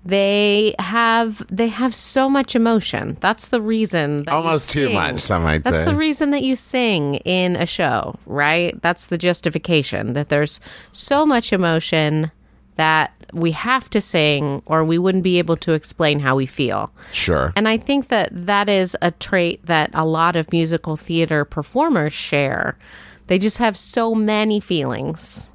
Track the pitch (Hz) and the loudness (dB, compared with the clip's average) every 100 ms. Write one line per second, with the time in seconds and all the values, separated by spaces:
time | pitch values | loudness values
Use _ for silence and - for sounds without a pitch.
0 | 175 196 196 208 208 202 214 - 185 226 | 0 0 2 2 2 4 2 0 -4 0
1 | 233 226 226 214 - 190 233 214 247 226 | 2 2 0 -4 -10 -2 -2 0 -2 0
2 | - 269 269 277 262 240 226 226 - 151 | 0 2 2 2 2 2 4 2 0 -6
3 | - 151 185 220 - 247 214 226 220 170 | -6 -2 -2 0 -2 -2 0 0 0 0
4 | 147 147 147 151 165 160 - 147 135 104 | 0 -2 0 0 2 0 0 0 0 0
5 | 80 76 - 95 82 78 76 82 82 98 | 0 -2 -2 0 2 0 0 0 2 2
6 | 311 294 294 285 262 254 - 254 240 185 | 0 0 0 0 0 0 0 0 0 0
7 | 143 143 - 185 180 175 165 - 156 113 | 0 -4 -2 0 2 0 -2 0 0 0
8 | - - - 135 147 165 175 - 170 175 | -4 -10 -8 0 2 2 0 -2 -4 -2
9 | - 170 180 175 170 147 - 165 135 98 | -4 -2 -2 0 -2 -4 0 0 0 -4
10 | 110 127 147 147 147 - - - - - | -4 -4 -2 0 0 -4 -10 -20 -14 -8
11 | - 285 311 247 - 190 175 165 - 160 | 0 2 4 2 0 0 2 0 0 0
12 | 151 156 156 _ _ _ _ - 156 156 | 2 0 -2 _ _ _ _ -2 2 2
13 | 151 _ - 170 170 156 220 262 - 214 | 0 _ -12 -2 -2 -2 -2 -2 0 -2
14 | - 170 151 143 147 139 - 160 160 165 | 0 2 2 2 -2 -4 -2 0 2 2
15 | 185 190 180 180 160 165 - 156 - - | 2 2 2 2 2 -2 0 -2 -2 0
16 | 160 147 139 135 131 - 127 98 104 - | 2 2 2 0 0 -2 -2 -2 -6 -12
17 | - - - 78 67 90 220 220 - 277 | -10 -4 0 2 2 0 0 0 0 -2
18 | 262 226 185 180 175 202 202 196 185 - | 0 0 -2 -4 -2 0 2 2 0 0
19 | 170 170 - 190 175 - 160 165 151 - | -2 -4 -2 0 0 -4 0 0 2 0
20 | 160 160 170 170 156 170 160 160 - 156 | 0 2 2 0 0 0 0 -2 -4 -8
21 | - 165 160 156 147 - 143 247 320 233 | -2 0 2 0 -2 -6 -4 0 2 2
22 | 151 - - 143 139 - - - - - | 0 -4 -2 0 0 -2 -4 -6 -16 -20
23 | - - - 185 208 - 233 190 - - | -20 -20 -2 0 2 2 0 0 -4 -2
24 | 226 220 214 214 214 208 - 170 135 117 | 0 0 0 0 2 0 0 -2 -2 -4
25 | 139 160 - - - | -6 -6 -6 -8 -10